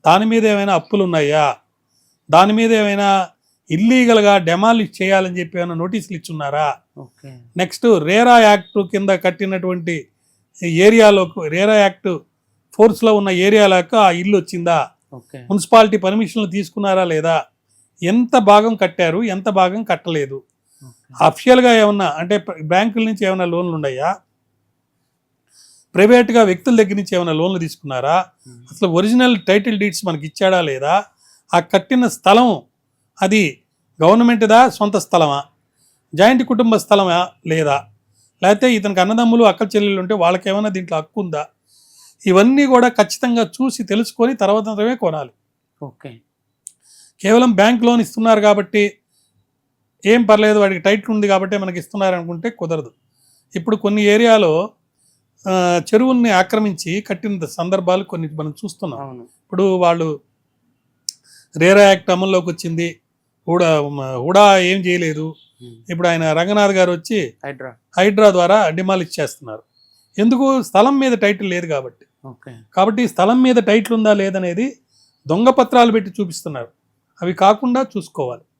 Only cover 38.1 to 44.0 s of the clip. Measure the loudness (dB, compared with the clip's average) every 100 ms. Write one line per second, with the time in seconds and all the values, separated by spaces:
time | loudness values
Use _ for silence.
38.1 | _ _ _ 0 2 2 0 -2 0 0
39.1 | 2 2 4 4 2 -2 -2 -2 -4 -4
40.1 | 0 0 0 -4 -4 -4 -6 -6 -8 -8
41.1 | -10 -8 -8 -10 _ _ _ _ _ _
42.1 | _ 0 2 4 2 2 4 2 0 -4
43.1 | -2 -2 -2 -4 -4 -6 -6 -6 -4